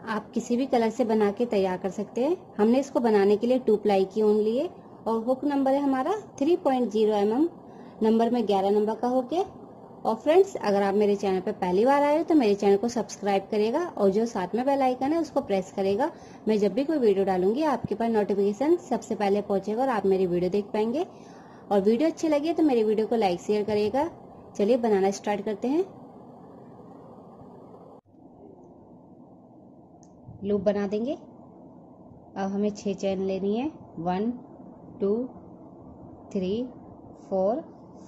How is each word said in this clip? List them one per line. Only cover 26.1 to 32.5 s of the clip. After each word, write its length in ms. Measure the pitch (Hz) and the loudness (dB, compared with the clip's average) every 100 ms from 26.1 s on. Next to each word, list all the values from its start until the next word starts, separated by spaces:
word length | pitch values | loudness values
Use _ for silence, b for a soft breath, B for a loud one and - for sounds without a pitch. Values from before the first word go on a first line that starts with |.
| - - - - - - - - - - - - - - - - - - - _ - - - - - - - - - - - - - - - - - - - - - - - | -20 -20 -20 -20 -20 -20 -20 -20 -20 -20 -20 -20 -20 -20 -20 -20 -20 -20 -20 _ -20 -20 -20 -20 -20 -20 -20 -20 -20 -20 -20 -20 -20 -20 -20 -20 -20 -20 -20 -20 -20 -20 -10
loop 160 | 196 208 | -4 -2
बना 240 | 202 202 202 | 0 -2 -2
देंगे। 280 | 208 233 | -4 -4
अब 1400 | 320 - - - - - - - - - - - - 196 | -8 -12 -20 -20 -20 -20 -20 -20 -20 -20 -20 -16 -8 -6